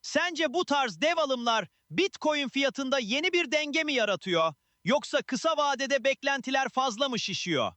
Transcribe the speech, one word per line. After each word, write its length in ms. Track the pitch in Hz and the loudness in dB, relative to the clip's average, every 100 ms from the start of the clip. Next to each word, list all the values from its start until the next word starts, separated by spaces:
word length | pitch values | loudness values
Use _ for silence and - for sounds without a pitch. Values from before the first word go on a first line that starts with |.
Sence 520 | - 294 349 311 311 | 0 0 0 0 0
bu 120 | 320 - | 0 0
tarz 360 | 285 254 160 | 0 0 0
dev 160 | 302 339 | 0 2
alımlar 500 | 294 262 240 220 180 _ _ | 0 0 2 0 -2 _ _
Bitcoin 580 | 156 381 - 302 302 269 | -2 -2 0 0 0 -2
fiyatında 520 | 277 269 247 269 277 | 0 0 0 -2 -2
yeni 340 | 208 269 359 | 0 0 2
bir 180 | 349 302 | 0 2
denge 320 | 302 302 294 | 0 0 -2
mi 100 | 302 | 0
yaratıyor, 600 | 262 208 185 190 170 160 151 _ _ | 0 0 0 0 2 2 -2 _ _
yoksa 380 | 175 285 - 285 | 0 0 0 -4
kısa 360 | - 262 320 302 | -2 -2 0 0
vadede 460 | 285 269 269 277 | 0 0 0 2
beklentiler 680 | 247 269 277 277 247 269 262 | 2 0 -2 -2 0 0 0
fazla 400 | - 262 208 277 | 0 -2 0 -2
mı 100 | 233 | -2
şişiyor? 540 | - 180 180 147 104 | -4 -6 -2 0 -2